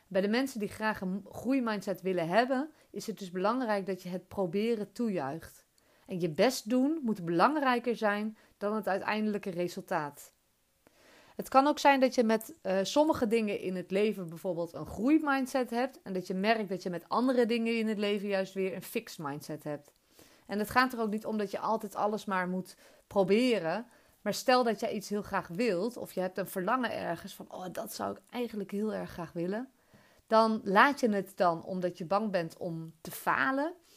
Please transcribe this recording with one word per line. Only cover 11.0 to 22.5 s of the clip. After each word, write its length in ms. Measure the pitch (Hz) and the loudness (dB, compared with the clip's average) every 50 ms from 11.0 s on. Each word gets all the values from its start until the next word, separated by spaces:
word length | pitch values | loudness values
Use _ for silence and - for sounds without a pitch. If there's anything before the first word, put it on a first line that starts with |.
| _ - - - - - _ - | _ -20 -20 -20 -20 -16 _ -12
Het 100 | 196 - | -2 2
kan 180 | - 262 269 | 4 6 6
ook 120 | 294 294 294 | 6 4 6
zijn 220 | - 285 277 269 | 6 6 6 8
dat 140 | 262 254 - | 6 4 4
je 100 | - 233 | 4 4
met, 300 | 220 226 220 - - - - | 4 2 0 0 -6 -14 -8
eh, 160 | - 190 185 196 | -4 -2 0 0
sommige 440 | 190 190 - 285 302 320 311 - 254 | 0 2 4 4 4 4 4 2 0
dingen 340 | 208 226 226 214 208 196 - | 2 2 2 0 0 -2 -4
in 160 | - 180 185 | -4 -4 -4
het 140 | 185 180 - | -4 -4 -2
leven 380 | 185 190 214 220 196 190 180 160 | 0 2 2 2 0 -2 -6 -10
bijvoorbeeld 440 | 160 170 - 190 170 165 170 165 | -10 -8 -6 -4 -4 -4 -4 -6
een 140 | - 143 156 | -6 -10 -10
groeimindset 840 | - - 190 208 269 311 311 311 285 269 269 262 254 - 262 247 233 | -8 -6 0 4 4 4 4 4 2 0 0 0 0 0 -2 -2 -2
hebt 320 | 233 240 254 262 - - | -2 -2 -2 -2 -6 -10
en 100 | - - | -10 -6
dat 140 | 190 185 180 | -6 -4 -4
je 80 | - 190 | -4 -2
merkt 340 | 185 196 220 226 220 214 180 | 2 2 2 2 2 0 -4
dat 140 | 196 180 | -6 -6
je 80 | - 190 | -4 -6
met 180 | 175 165 - - | -6 -6 -4 -2
andere 380 | - 214 247 262 254 247 240 | 0 2 2 4 4 4 4
dingen 320 | 214 240 233 226 226 233 226 | 4 2 2 0 0 0 0
in 100 | 220 220 | 0 0
het 100 | 220 196 | 0 0
leven 300 | 208 202 208 208 196 208 | 0 0 0 0 -2 -2
juist 260 | 196 190 190 190 - | -2 -2 -2 -2 -2
weer 200 | 190 190 190 165 | -4 -2 -2 -4
een 80 | 185 | -6
fixed 360 | - - - 233 226 - - - | -8 -6 -6 -6 -6 -8 -8 -8
mindset 460 | 160 139 139 147 - - 156 151 - | -6 -6 -6 -8 -8 -10 -10 -8 -6
hebt. 280 | 151 147 143 - - _ _ _ _ _ - - - - _ _ | -6 -8 -8 -10 -16 _ _ _ _ _ -20 -20 -20 -20 _ _
En 120 | - 202 208 | -6 -4 -4
het 120 | 214 208 | -2 2
gaat 220 | - 247 254 254 | 4 4 4 4
er 80 | 254 226 | 2 -2
ook 100 | 226 214 | -2 -2
niet 160 | 202 220 220 | -2 -4 -4
om 120 | - 220 214 | -4 -4 -4
dat 120 | 208 196 | -4 -4
je 80 | - - | -4 -4
altijd 360 | - 190 220 214 - 202 - | -2 -2 -2 -2 -4 -6 -4
alles 300 | - 202 208 214 208 - | -2 -2 0 -2 -4 -4
maar 240 | 208 190 185 180 | -2 -2 -2 -2
moet 280 | 180 | -2